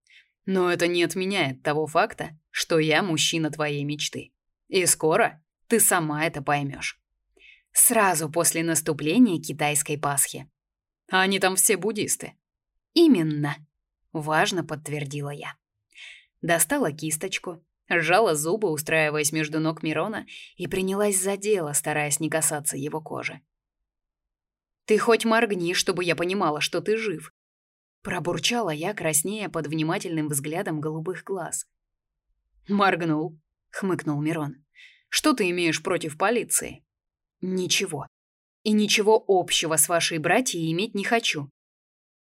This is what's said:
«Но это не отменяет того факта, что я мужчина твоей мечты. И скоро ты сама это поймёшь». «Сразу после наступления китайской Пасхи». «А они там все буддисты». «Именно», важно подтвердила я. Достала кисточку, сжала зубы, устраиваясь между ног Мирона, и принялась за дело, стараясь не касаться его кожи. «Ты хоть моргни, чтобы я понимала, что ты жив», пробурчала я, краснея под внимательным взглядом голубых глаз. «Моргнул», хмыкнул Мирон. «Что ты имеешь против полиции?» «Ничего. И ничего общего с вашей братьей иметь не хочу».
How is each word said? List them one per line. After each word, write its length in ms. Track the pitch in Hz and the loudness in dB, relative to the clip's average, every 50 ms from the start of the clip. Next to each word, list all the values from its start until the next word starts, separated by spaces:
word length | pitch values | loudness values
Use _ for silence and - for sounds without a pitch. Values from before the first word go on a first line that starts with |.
| _ _ _ - _ _ _ _ _ | _ _ _ -20 _ _ _ _ _
«Но 260 | - 190 190 180 180 175 | -2 0 2 2 2 2
это 160 | 170 175 170 | 2 0 0
не 160 | 175 175 165 | 2 2 0
отменяет 580 | 165 - 190 185 185 202 196 165 135 131 131 - | 0 0 -2 -2 -2 0 0 0 -2 -2 -4 -4
того 240 | - 147 151 156 | -2 -2 0 -2
факта, 500 | 151 - 165 196 226 - - - - - - _ _ | 0 0 0 0 0 -2 -8 -12 -12 -14 -18 _ _
что 300 | - - - - 175 160 | -8 -6 -2 0 2 2
я 240 | 156 156 151 156 196 | 4 4 2 2 2
мужчина 480 | 190 160 156 - - - 165 160 151 151 | 2 0 0 0 0 0 0 -2 -2 -2
твоей 320 | 156 151 151 147 143 143 | -2 -4 -2 -2 -4 -4
мечты. 480 | 147 147 151 147 - - 123 - - _ _ _ _ _ _ _ | -4 -4 -4 -6 -6 -6 -8 -12 -14 _ _ _ _ _ _ _
И 180 | _ - 190 175 | _ 0 0 2
скоро 540 | 165 - - - 156 160 202 233 156 - - _ _ _ _ _ - | 2 2 2 2 2 4 4 2 0 -2 -6 _ _ _ _ _ 0
ты 100 | 240 220 | 2 2
сама 460 | - - 202 185 165 151 147 147 156 | 4 4 2 2 0 0 -2 -2 -2
это 180 | 165 160 151 139 | -2 -4 -4 -2
поймёшь». 580 | - 147 143 143 139 143 - - - - _ _ _ _ _ _ _ _ _ _ - - _ _ _ | 0 0 0 -2 -4 -6 -8 -10 -10 -10 _ _ _ _ _ _ _ _ _ _ -20 -20 _ _ _
«Сразу 580 | - - - - 240 226 208 190 180 151 156 147 | 0 2 4 4 4 4 4 4 2 2 -2 -2
после 360 | 147 170 165 160 - 165 165 | 0 0 0 2 0 0 0
наступления 760 | 170 165 156 - 170 156 143 - 151 165 233 254 226 180 156 | 0 0 0 0 -2 -2 -2 -2 2 6 6 6 6 6 2
китайской 560 | 156 - 160 147 160 147 147 147 - - 151 | -4 -6 -4 -2 0 0 0 0 -2 -2 -4
Пасхи». 540 | 147 156 143 143 135 - - - 139 131 - _ _ _ _ _ _ _ _ _ _ _ - | -2 -2 -2 0 0 -2 -2 -4 -8 -14 -16 _ _ _ _ _ _ _ _ _ _ _ -2
«А 120 | - 185 | 2 2
они 180 | 185 190 196 190 | 2 2 2 2
там 160 | 196 185 185 | 2 2 2
все 220 | 185 - - 214 | 2 2 2 2
буддисты». 580 | 180 170 208 226 214 175 - - - - - - _ _ _ _ _ _ _ _ _ _ _ _ | 2 0 -2 -2 -2 -2 -4 -4 -4 -6 -10 -16 _ _ _ _ _ _ _ _ _ _ _ _
«Именно», 600 | 302 339 320 262 185 160 156 151 147 147 147 143 - - _ _ _ _ _ _ _ _ _ - | 6 8 8 8 6 4 2 0 0 -2 -2 -4 -6 -10 _ _ _ _ _ _ _ _ _ -8
важно 520 | 160 151 151 156 156 180 208 208 175 165 | -6 -2 2 4 4 4 4 2 -2 -4
подтвердила 640 | 160 156 147 151 - 143 151 143 139 143 147 143 143 | -4 -6 -8 -8 -6 -6 -6 -6 -6 -6 -6 -6 -6
я. 240 | 147 143 - - - - _ _ _ _ _ _ _ - - - - - - _ _ _ - | -8 -10 -12 -14 -14 -16 _ _ _ _ _ _ _ -20 -20 -20 -20 -20 -20 _ _ _ 0
Достала 480 | 165 170 165 160 - 285 294 262 165 | 2 2 2 2 0 0 0 0 0
кисточку, 760 | 147 156 - 156 151 - - 190 190 - - - 175 165 - _ _ _ _ - | -2 -4 -6 -6 -6 -6 -6 -6 -6 -8 -8 -10 -12 -12 -16 _ _ _ _ -2
сжала 460 | 185 170 160 156 175 196 233 208 160 | 0 0 2 4 4 4 6 4 2
зубы, 360 | 151 147 160 175 220 214 185 | 2 0 0 0 0 0 0
устраиваясь 640 | 156 147 151 - 160 160 156 151 147 151 151 147 160 | -2 -2 -2 0 2 2 2 2 2 0 -2 -2 -2
между 280 | 160 156 151 151 156 | -2 -2 -2 -2 -2
ног 220 | 156 160 160 160 - | 0 0 -2 -2 -4
Мирона, 440 | 160 151 156 165 208 220 - - - - - - - - | -4 -2 -2 -2 -2 -4 -8 -10 -12 -16 -20 -20 -20 -12
и 100 | - 180 | -10 -8
принялась 540 | 147 185 190 190 190 190 196 208 208 202 190 | -4 -4 -2 -2 0 0 0 2 2 2 0
за 160 | 190 196 196 | 0 0 -2
дело, 360 | 196 202 208 214 190 165 147 147 | -2 0 0 0 0 0 -2 -2
стараясь 480 | - - 156 147 151 147 151 147 - | -2 -2 -2 -2 -2 -2 -2 -2 -2
не 100 | 165 156 | -2 -2
касаться 460 | 156 160 160 - 160 147 147 - - | 0 0 0 -2 -2 -4 -4 -4 -6
его 240 | 147 139 147 151 156 | -4 -6 -6 -6 -8
кожи. 400 | 156 - - 135 117 - - - - _ _ _ _ _ _ _ _ _ _ _ _ _ _ _ _ _ _ _ _ _ _ _ _ _ _ _ _ | -8 -8 -10 -8 -8 -8 -10 -12 -16 _ _ _ _ _ _ _ _ _ _ _ _ _ _ _ _ _ _ _ _ _ _ _ _ _ _ _ _
«Ты 140 | - 220 208 | 2 2 4
хоть 260 | - - 226 226 - | 6 6 4 4 4
моргни, 480 | 226 220 226 240 208 202 185 170 170 180 | 4 4 4 4 2 0 0 -2 0 0
чтобы 320 | 190 - - 190 165 185 | 0 0 0 0 0 0
я 100 | 170 160 | 0 0
понимала, 460 | 139 170 180 190 202 196 160 151 151 | 0 0 -2 0 0 0 0 0 0
что 200 | - - - 180 | -2 -2 -2 -2
ты 180 | 165 202 214 226 | -2 0 -2 -2
жив», 340 | 226 214 175 156 - - - _ _ _ _ _ _ _ _ _ _ _ _ _ - | -2 -4 -6 -6 -10 -14 -20 _ _ _ _ _ _ _ _ _ _ _ _ _ -8
пробурчала 680 | - 175 180 156 175 175 165 - - 240 240 226 180 | -6 -6 -4 -2 -4 -2 -2 0 0 0 0 -2 -2
я, 220 | 156 151 160 185 214 | -4 -4 -4 -6 -6
краснея 560 | - 165 160 156 - - 190 208 214 208 175 | -4 -2 0 0 0 0 -2 -4 -6 -6 -6
под 180 | - 165 156 | -6 -6 -6
внимательным 640 | 147 151 165 156 156 170 208 208 190 170 160 151 151 | -4 -2 -2 -2 0 -2 -2 -4 -4 -4 -4 -2 -2
взглядом 520 | 147 139 139 151 156 170 202 196 160 151 | -4 -4 -6 -4 -6 -4 -4 -4 -4 -4
голубых 440 | 143 156 156 160 156 180 185 165 - | -4 -6 -6 -6 -6 -6 -8 -8 -8
глаз. 420 | - 196 190 160 156 - - - - _ _ _ _ _ _ _ _ _ _ _ _ _ _ _ _ _ _ _ - | -8 -8 -8 -6 -6 -8 -8 -10 -12 _ _ _ _ _ _ _ _ _ _ _ _ _ _ _ _ _ _ _ -2
«Моргнул», 720 | 202 202 202 190 180 165 175 165 156 151 156 156 160 - _ _ _ _ _ _ | 2 4 4 4 4 2 0 0 0 0 -2 -4 -6 -12 _ _ _ _ _ _
хмыкнул 500 | - - - 196 180 165 156 156 151 147 | -10 -6 -2 -2 -2 -2 -2 -2 -2 -2
Мирон. 440 | 147 151 165 165 147 143 - - _ _ _ - - - - _ _ _ | 0 -2 -2 -2 -4 -6 -8 -12 _ _ _ -20 -20 -20 -20 _ _ _
«Что 240 | - - - 311 302 | -4 0 2 2 2
ты 160 | 254 208 180 | 2 2 0
имеешь 320 | 175 180 175 165 156 151 - | 0 0 0 0 0 -2 -2
против 360 | 196 202 165 156 160 147 156 | -2 -2 0 -2 -4 -4 0
полиции?» 640 | 190 196 240 240 180 - - - - 62 - - _ _ _ _ _ _ _ _ _ _ _ _ | 0 2 2 0 0 -2 -2 -2 -2 -4 -10 -14 _ _ _ _ _ _ _ _ _ _ _ _
«Ничего. 640 | - 185 185 185 185 170 - - 202 185 160 139 - - _ _ _ _ _ _ _ _ _ _ - | -6 -4 -2 -2 0 0 0 0 0 -2 -6 -8 -12 -14 _ _ _ _ _ _ _ _ _ _ -2
И 100 | 214 214 | 2 2
ничего 500 | 214 214 202 - 220 208 202 220 220 - | 4 4 4 2 2 4 6 4 4 4
общего 500 | - 196 185 170 - - - - 165 160 | 4 2 2 2 2 0 -2 0 0 2
с 120 | 151 - - | 2 2 2
вашей 300 | 180 170 165 - 175 165 | 2 0 0 0 -2 -2
братьей 520 | 156 175 175 226 262 - - 170 165 160 160 | 0 2 2 2 2 0 -2 -2 -2 -2 -2
иметь 220 | 165 196 - - | -2 -2 -4 -4
не 100 | 202 196 | -6 -2
хочу». 460 | - 240 233 226 - - 156 143 135 _ _ _ _ _ _ _ _ _ _ _ _ _ _ _ | 0 0 0 0 0 -2 -4 -6 -10 _ _ _ _ _ _ _ _ _ _ _ _ _ _ _